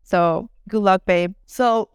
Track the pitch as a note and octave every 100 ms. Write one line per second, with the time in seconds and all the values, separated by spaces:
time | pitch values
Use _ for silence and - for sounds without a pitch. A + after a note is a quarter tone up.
0 | _ F3+ E3+ D#3+ A#3 _ - A3 G3 F#3
1 | - F3 F3 - _ - B3 A3+ G#3